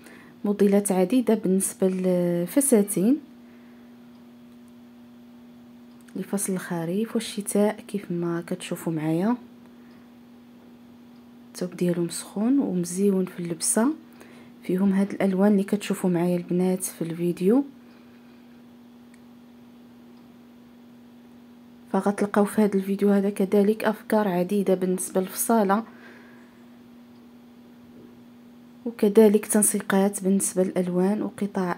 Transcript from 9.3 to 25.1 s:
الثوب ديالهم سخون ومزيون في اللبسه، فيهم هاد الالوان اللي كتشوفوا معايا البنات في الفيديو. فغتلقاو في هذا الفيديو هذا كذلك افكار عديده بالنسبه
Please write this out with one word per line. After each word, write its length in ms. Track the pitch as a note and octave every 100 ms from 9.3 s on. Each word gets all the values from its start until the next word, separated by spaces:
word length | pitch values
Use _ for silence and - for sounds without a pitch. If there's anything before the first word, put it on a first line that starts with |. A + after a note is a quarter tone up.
| B3 - - - - - - - - - - - - - - - - - - - - -
الثوب 240 | - F3+ F3
ديالهم 320 | F3+ E3+ E3+
سخون 500 | - - - A3+ C#4
ومزيون 680 | G3 F3+ F3 F3+ G3+ F#3+ F3+
في 140 | -
اللبسه، 480 | E3+ E3 - - A#3+ D#4 - - - - - -
فيهم 300 | - F#3 G3
هاد 180 | F#3+ G3
الالوان 400 | - G3 F#3 G3+
اللي 120 | G3+
كتشوفوا 460 | G3 G3+ - F#3+ F#3
معايا 280 | F3 F3 F3+
البنات 460 | F3 F3 F#3 F#3
في 180 | - -
الفيديو. 640 | E3 E3 F3 F3 F3+ B3+ C#4 - - - - - - - - - - - - - - - - - - - - - - - - - - - - - - A#3+ - - - - - - - - - - -
فغتلقاو 540 | G3 G3 G3+ G3+ G#3 G3+
في 160 | -
هذا 140 | G#3 G3
الفيديو 340 | F#3+ G3 G3+
هذا 200 | G3+ G3
كذلك 540 | G#3 F#3+ G#3 G3+ A3
افكار 440 | - G#3+ - G#3+ G#3
عديده 460 | F3 F3+ G3+ F#3+
بالنسبه 480 | F#3 F#3 F#3 -